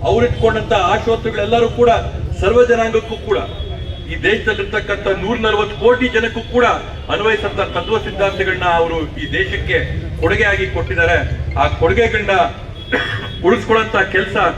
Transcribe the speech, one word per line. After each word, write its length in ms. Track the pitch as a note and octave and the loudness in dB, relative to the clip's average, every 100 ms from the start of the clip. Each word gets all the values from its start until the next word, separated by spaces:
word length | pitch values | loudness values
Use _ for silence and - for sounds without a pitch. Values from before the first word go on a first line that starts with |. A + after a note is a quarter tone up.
| F3 | 4
ಅವ್ರಿಟ್ಕೊಂಡಂತ 640 | G#3+ A#3+ - A3+ G#3+ G#3 G#3+ F3+ | 4 2 2 2 2 0 2 4
ಆಶೋತ್ತರಗಳೆಲ್ಲರೂ 760 | A3 A#3 A3+ A3 G#3 G3+ A#3 A#3 - | 2 2 0 0 -2 0 2 2 4
ಕೂಡ 120 | A#3+ A3+ - - - - | 4 4 0 -6 -6 0
ಸರ್ವ 200 | F#3+ A#3 B3 | 2 4 6
ಜನಾಂಗಕ್ಕೂ 460 | A#3 A3+ A3+ G#3+ A3 G#3+ | 4 2 0 -2 -8 -2
ಕೂಡ 120 | - - - - - - - - | -2 -2 -8 -8 -8 -8 -10 -8
ಈ 20 | - | -2
ದೇಶದಲ್ಲಿರ್ತಕ್ಕಂಥ 840 | E3 A3 A3 G3+ G3 G#3+ G3 G3+ G3+ F#3 | 0 0 0 -2 -2 -4 -4 -4 -2 -2
ನೂರ 140 | F#3+ A#3+ | -2 0
ನಲವತ್ತು 320 | A3 G#3 G#3 G#3 | 0 0 -2 2
ಕೋಟಿ 240 | A3 B3 B3+ | 2 4 2
ಜನಕ್ಕೂ 280 | A3+ A3+ A#3 - | 0 -2 -4 -2
ಕೂಡ 120 | A#3+ A#3 G3 - - - | 2 2 0 -6 -12 -6
ಅನ್ವಯಿಸಂತ 460 | D3 A3 G#3+ - - F#3 | -2 0 0 -2 -4 -4
ತತ್ವ 240 | - F3 A3 G#3+ | -4 -2 -2 -2
ಸಿದ್ಧಾಂತಗಳನ್ನ 600 | F#3 G3 F#3 F#3+ F3+ F3+ E3+ | -2 -2 0 -2 0 0 2
ಅವರು 180 | E3 E3 D3 - | 2 0 -4 -6
ಈ 40 | - F#3+ | -6 -4
ದೇಶಕ್ಕೆ 420 | F#3+ G3 - E3+ - - - - | -2 -4 -2 -2 -2 -6 -6 -2
ಕೊಡುಗೆಯಾಗಿ 460 | E3 - G#3+ G3 F#3+ F3+ | 0 2 2 2 -2 -2
ಕೊಟ್ಟಿದ್ದಾರೆ. 420 | - F3+ E3+ E3+ - - - - | -2 0 2 2 0 -4 -4 0
ಆ 60 | D3 - | 0 2
ಕೊಡುಗೆಗಳನ್ನ 560 | D#3+ G#3+ A3+ G#3+ G3 F#3+ D#3+ - - - - - - - - - F#3 | 2 4 2 2 0 2 2 -2 -12 -12 -6 -4 -2 -6 -8 -2 2
ಉಳಿಸ್ಕೊಳ್ಳಂತ 500 | A#3+ - A3 G#3+ G#3+ F#3+ | 2 2 0 2 0 0
ಕೆಲಸ 220 | F#3+ F#3+ G#3 F3+ | 0 0 0 0